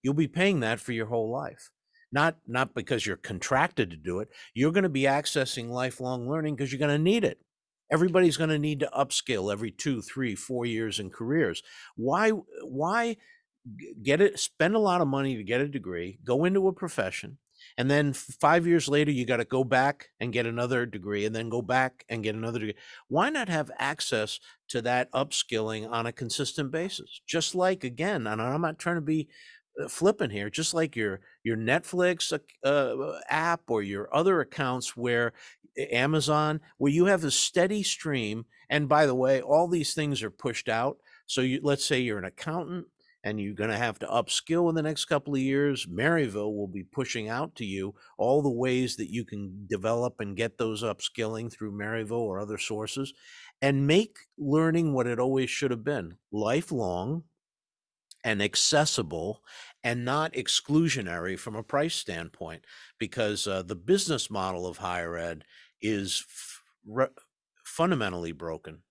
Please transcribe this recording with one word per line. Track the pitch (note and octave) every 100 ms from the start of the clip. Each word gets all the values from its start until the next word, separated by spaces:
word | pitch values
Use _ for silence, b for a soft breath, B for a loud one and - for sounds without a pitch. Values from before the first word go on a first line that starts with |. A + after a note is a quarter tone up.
You'll | B2+
be | D3 D#3
paying | E3+ G3 F3
that | A2+ A#2
for | -
your | A#2 A2
whole | A#2 A2
life. | B2 D3 D#3 - _ _ b b
Not, | C3+ D#3+ D#3+ -
not | A#2+ C3
because | - G2 A#2+ G#2
you're | F2+
contracted | - F#2+ - C3 E3 - G2+
to | D#2+
do | D#2 F2+
it. | A2 B B
You're | - C#3+
gonna | F3 F#3+
be | C3+
accessing | C3+ C#3 D3 D3+ C3 - A#2
lifelong | B2 B2+ - B2+ B2+ A#2+
learning | D#3 D3+ C#3+
'cause | C#3
you're | C3
gonna | D3 D3
need | E3 A3+
it. | F3+ - _ _ _ _ _
Everybody's | D#3 F3+ F3 F3+ C3+
gonna | D#3+ D3+
need | D3 C#3+
to | D3
upskill | B2 C#3 - - A2+ G2
every | G2+ A2+
two, | - D3+ B2+
three, | - - B2+ G2
four | - B2+ A#2+
years | A2 A2 G2+
in | G2
careers. | - A#2 D3+ A#2+ E2 B B B -
Why, | A#2 E3 A3 G#3+ - -
why | - C3 D#3+ A3 A#3 A3 b b b _ - G#3
g-, | F4+ -
get | A2 C#3
it, | G3+ -
spend | - _ D#3+
a | A3
lot | G#3 F3+
of | D3+
money | C3+ C3+ B2
to |
get | G2 A#2+
a | C#3+
degree, | C#3 F2+ F2 F2+ G2
go | - B2+ E3+
into | G3 F#3+
a |
profession, | F#3 F3+ - F#2+ - G#2 C3 _ B B B
and | B2+
then | C#3+ D3
f-, | C3 - -
five | D3 E3+ E3+
years | E3+ C#3+
later, | D3 D3+
you | C#3 A#2+
gotta | A#2+ A2+
go | C3
back | C3 B2+ C3 D3 - _
and | B2
get | A#2 A#2
another | A#2 B2 B2+ A#2+
degree, | G2+ F#2 G#2 G#2+
and | A2
then | A2+
go | A#2+
back | G#2+ B2+ C3 _ -
and | A#2
get | G#2+
another | G#2+ A2+ A#2
degree? | G#2+ - B B B
Why | D3+ A#3
not | D4+ A3
have | D#3+ B2+ -
access | C3+ D3+ - A#2 G#2+ - B B _
to | B2
that | A#2 B2 B2+
upskilling | B2+ D3 - - A2 A2 A2 A2
on | A#2 A#2
a |
consistent | - A#2 - C#3 - C#3
basis? | D#3 F#3 - - - -
Just | E3+ D3+
like, | F#3 F#3 F#3
again, | C3 A#2+ F3 F#3+ A2
and | G#2+
I'm | A#2 C#3+
not | E3+ D#3+
trying | F3 E3+
to |
be, | D3 D#3 D3+ B B B _ -
uh, | B2+
flippant | - F3+ - B2+
here, | G2+ G#2
just | - D#3+
like | E3+ D#3+ A#2
your, | G#2+ F#2+ b b
your | A2+ A2+
Netflix, | A2+ D3+ - F3+ F3+ F3 -
uh, | D#3 _ _ C3+
uh, | C#3+ C3 B2+ D3 D3+ -
app | D#3 E3 E3+ -
or | A#2
your | G2 G2 G#2
other | D3 F3 F3+
accounts | B2+ - C3+ B2+ A#2+ -
where, | A#2+ A#2+ A#2+ B B B - -
A-, | C3+ A#2+
Amazon, | C3+ D#3 C3+ D3+ D3+ D#3 b b
where | C#3
you | D3+ F3+
have | F#3+
a | D#3+
steady | - - F3+ F#3 G#3
stream. | F#3+ - D#3+ C3+ G#2+ A2 A#2 b b
And | D3 D3
by | D3+ D3+
the | B2+
way, | C3 C3+
all | - D3 F3
these | F3 C#3+
things | - D3+ C3
are | A2
pushed | - - A2+ -
out. | A2+ B2+ - b b b
So | C3
you, | B2+ C3+
let's | C#3 C#3 -
say | C3
you're | B2 G#2
an | F#2
accountant | - - E3 E3 F3 - _ b b
and | - G#2+
you're | G2+
gonna | G2 G#2+ G#2
have | A#2+ G2+
to | -
upskill | A#2+ A2 - - E3 E3+
in | E3
the |
next | D#3 D3+ -
couple | D3 C#3 C#3
of |
years. | C3 C#3 C#3+ C3 F2+
Maryville | F2 C3+ E3+ C3 G2+ G#2 G#2
will | G2+
be | F#2+
pushing | F#2 - B2+ A#2+ G#2+
out | A#2 D#3+ -
to | A2
you | G2 F#2+ G2+ b b
all | A#2 C#3+
the | C#3+
ways | A#2 B2+ B2+ B2+ -
that | G#2
you | A2
can | A2+ G#2 G2 F#2+ G2
develop | G#2 G#2+ A#2 A#2+ -
and | G#2 G2
get | A2+ -
those | A2+ G#2+
upskilling | A2+ G2+ - - A2 A2 A#2
through | - G#2+ G2+
Maryville | G#2 A2+ G#2+
or | A#2 A2+ F#2+
other | G#2 G#2+
sources, | - G#2+ G#2+ - C3+ - B B B B
and | C#3 C#3 C#3
make | E3+ A3 - - -
learning | C#3+ D3+ D#3+ E3 D#3+
what | C3+ A#2+
it | A#2
always | B2+ C3+ B2+
should | - C#3
have | B2
been, | A#2 C#3+ E2+ E2+ _
lifelong | G#2 G#2+ C3+ E3 C#3 G2 F2+ G2+ D#3+ D#3+ _ _ _ _ _ _ _ _ -
and | A#2+ G#2
accessible | G#2 - - D3+ D3+ - F2 E2 F2 A#2 B B B B
and | B2 A#2+
not | A#2+ C#3+ D#3+
exclusionary | B2 - - - D3+ E3 C3 F#2+ E2+ F2 F#2+
from | - A2
a |
price | A2+ C#3+ D#3+ -
standpoint, | - E2+ E2 - D#2+ E2 _ B B B
because, | G#2+ - G#2+ G#2 -
uh, | F#2+
the | F2 F2+
business | F#2 G3 F#3 C#3 -
model | G#2 F#2+ F2+ F2+
of | D#2+
higher | F#2 F2+ E2+ E2+
ed | E2+ D#2+ - b b b
is | G#2 G#2 G2 - -
f-, | - - - _ _ -
re-, | A2 C3 - _ _ _ _ -
fundamentally | - E3+ D#3+ G#2 F2+ E2+
broken | D2+ E2 D#2+ - D2+ _